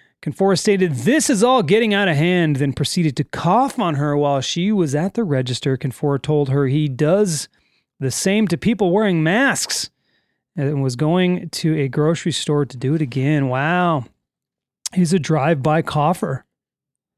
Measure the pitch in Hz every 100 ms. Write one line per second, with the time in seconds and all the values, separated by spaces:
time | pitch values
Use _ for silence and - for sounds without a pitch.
0 | _ _ - - 196 185 214 196 180 127
1 | 143 302 - 208 240 262 151 208 226 202
2 | 196 143 170 180 160 135 143 - 135 185
3 | 160 127 - - 170 220 269 - 180 143
4 | 147 147 143 139 - 170 190 208 156 147
5 | 190 - 196 131 127 123 143 131 135 -
6 | 147 139 - 151 139 139 135 147 151 123
7 | 151 196 208 147 - _ _ _ _ -
8 | 131 - 190 208 196 170 202 220 185 196
9 | 214 170 156 214 269 - - - - _
10 | _ _ _ _ _ - 139 143 135 120
11 | 156 180 180 180 165 - 160 156 135 147
12 | 151 165 170 - - 147 135 123 131 160
13 | 139 131 135 151 135 127 151 180 175 151
14 | 113 _ _ _ _ _ _ _ - 185
15 | 170 185 139 156 143 151 151 160 - 151
16 | 151 180 156 135 - _ _ _ _ _
17 | _